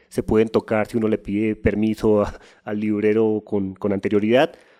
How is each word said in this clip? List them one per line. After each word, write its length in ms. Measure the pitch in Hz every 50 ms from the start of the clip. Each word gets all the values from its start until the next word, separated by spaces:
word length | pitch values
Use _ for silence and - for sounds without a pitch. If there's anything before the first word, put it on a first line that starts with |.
| _ _
se 140 | - - -
pueden 260 | - 113 107 113 113
tocar 380 | - 107 - - 117 107 104
si 100 | - -
uno 120 | 120 110 110
le 100 | 110 101
pide 380 | - - 98 101 110 110 107
permiso 640 | 107 - 113 101 104 107 110 110 - - 110 107 104 101
a, 160 | - - - - - _ _ _
al 160 | - 107 107
librero 640 | 107 107 104 104 104 107 107 110 113 110 107 107 -
con, 300 | - - 101 98 95 95
con 180 | - - 104 98
anterioridad, 600 | 95 - 104 104 104 101 107 113 127 151 165 - - _ _ _ _